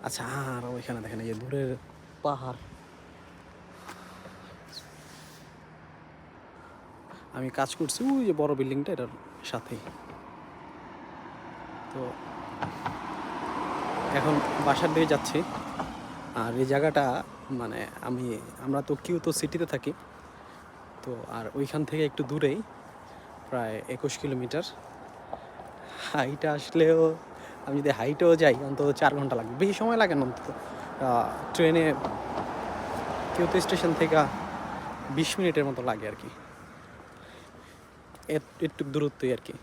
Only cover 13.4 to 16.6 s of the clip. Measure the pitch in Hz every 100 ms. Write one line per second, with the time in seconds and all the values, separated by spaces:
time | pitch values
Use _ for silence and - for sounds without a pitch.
13.4 | - - - - - - - 143 151 147
14.4 | - - 147 135 175 160 160 147 - 151
15.4 | 175 - - - - - - - - -
16.4 | 113 120